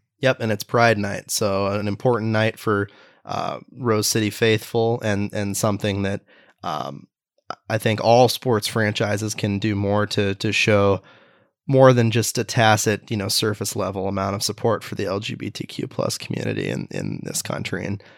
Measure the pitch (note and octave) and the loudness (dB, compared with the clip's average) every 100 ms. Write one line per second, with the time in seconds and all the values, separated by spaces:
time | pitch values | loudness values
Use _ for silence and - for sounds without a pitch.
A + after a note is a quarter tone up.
0 | _ - C3 B2+ A2+ G#2 - A#2+ A#2 G#2 | _ -2 -2 0 -2 -4 -2 2 2 2
1 | G2+ G2 - - G#2 G2 G2 G#2 G#2 G2+ | -2 -6 -6 -4 -2 0 -2 -2 -4 -2
2 | C3 A#2 A2 A2 A2 - A2+ G2+ G2+ - | 0 0 0 2 0 0 0 0 -2 -8
3 | - _ G2 G2 E2+ C#2+ - B2 A#2+ G#2+ | -20 _ -10 -6 -6 -8 -12 -6 0 0
4 | G#2 A2+ G#2 - A2+ G#2+ - A#2 A2+ A#2 | 2 0 0 0 2 2 0 -2 0 0
5 | A2 G2+ G#2 G#2 G2+ G2 A2 G2+ G#2+ G2 | 0 -2 -2 -4 -4 -2 -2 0 -2 -2
6 | G2 G#2 _ _ _ _ F2 D2+ C2+ C#2 | -2 -4 _ _ _ _ -8 -6 -6 -10
7 | - _ _ _ - - - A2 A#2 G#2+ | -18 _ _ _ -16 -14 -6 -2 0 2
8 | G#2+ A#2 A#2+ - B2+ A2 - A#2 G#2 G2+ | 6 6 6 2 0 0 0 0 0 0
9 | G#2 G#2 G#2+ - G#2+ G2+ A2 G2+ G2+ G#2 | -2 -2 -4 -4 -2 0 0 0 0 0
10 | G#2 - G2+ G2 A2 G2 - G#2 G2+ G2 | 0 0 0 0 -2 0 4 4 4 2
11 | - - _ _ _ _ - C3 C3 B2 | -2 -20 _ _ _ _ 2 8 8 8
12 | A2+ A2+ G#2+ - A2 C3 A2 G#2+ A2+ G#2 | 4 2 0 -2 -2 4 4 4 2 0
13 | - G#2+ G2 - A2+ G2+ G2 G#2 F#2+ F#2+ | -2 -4 -2 0 0 -2 -4 -4 -4 -4
14 | G2 G2 G2 G2+ - G2 A#2 F#2+ - F#2 | -4 -2 -2 -2 -4 -2 -2 -2 -4 -6
15 | F#2 G2+ G#2+ - G#2 - - - - - | -4 -4 -6 -8 -8 -10 -12 -10 -8 -4
16 | - - - - - D2 G1+ - - G1+ | -4 -4 -8 -6 -4 -4 -4 -6 -8 -8
17 | G1+ - - - - - - F2+ F#2+ G#2 | -8 -8 -8 -8 -6 -8 -6 -6 -6 -8
18 | - | -10